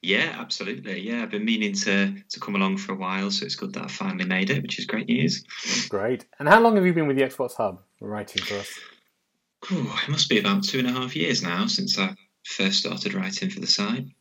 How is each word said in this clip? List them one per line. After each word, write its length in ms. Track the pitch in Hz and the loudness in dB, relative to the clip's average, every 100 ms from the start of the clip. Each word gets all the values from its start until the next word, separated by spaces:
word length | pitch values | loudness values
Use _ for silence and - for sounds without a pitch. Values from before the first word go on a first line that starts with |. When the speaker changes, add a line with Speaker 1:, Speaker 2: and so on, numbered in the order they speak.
Speaker 1:
Yeah, 320 | - 104 160 - | 0 0 0 -4
absolutely. 600 | - - 101 - 107 95 | -8 -6 -6 -8 -8 -8
Yeah, 220 | 101 120 | -4 -4
I've 80 | 113 | -4
been 140 | 104 | -2
meaning 280 | 107 110 104 | 0 2 0
to, 420 | 98 104 98 98 98 - | 0 2 2 2 -2 -10
to 120 | - | -10
come 160 | - 98 | -4 0
along 200 | 95 95 | 0 0
for 140 | - | -4
a 40 | 95 | -6
while, 340 | 92 95 98 | -4 -4 -2
so 160 | 101 - | -4 -4
it's 80 | |
good 180 | - 98 | -6 -6
that 100 | 90 | -8
I 40 | - | -10
finally 380 | - 98 90 92 | -6 -6 -2 0
made 240 | 92 98 | 0 2
it, 120 | 139 | 0
which 160 | - - | -2 -6
is 60 | |
great 220 | - 107 - | -4 -4 0
news. 360 | 120 147 - - - - - - | 2 2 0 -8 -10 -4 -4 -2
Speaker 2:
Great. 380 | 101 107 123 - _ | -2 0 -2 -6 _
And 100 | 143 | 8
how 120 | 214 | 8
long 140 | 233 214 | 10 6
have 80 | |
you 80 | 185 | 6
been 140 | 170 151 | 4 4
with 100 | 135 | 4
the 60 | |
Xbox 320 | 131 - 123 - | 2 0 -6 0
Hub 240 | 107 92 _ _ | -2 -2 _ _
writing 420 | 104 104 101 - | -8 -8 -6 -6
for 140 | - 101 | -4 -6
us? 120 | 101 - - - _ _ _ _ _ _ - | -6 -12 -16 -20 _ _ _ _ _ _ -4
Speaker 1:
Ooh, 180 | 185 - - | -2 -2 -2
it 60 | - | -2
must 180 | 143 - | 0 4
be 100 | 110 | 4
about 260 | 101 98 | 4 2
two 160 | 101 135 | 2 0
and 80 | 123 | 0
a 40 | |
half 240 | 127 127 147 | 0 -2 -2
years 260 | 165 120 | 0 0
now 240 | - - - | 0 0 0
since 320 | - - - | 0 0 0
I 160 | 95 - _ _ | 0 -4 _ _
first 360 | - - 95 98 | -12 -2 2 2
started 340 | - - 104 | -2 -4 -4
writing 340 | 98 95 98 95 | -2 -4 -4 -6
for 120 | - | -4
the 60 | - | 0
site. 400 | - 101 127 135 _ | 0 2 -2 -6 _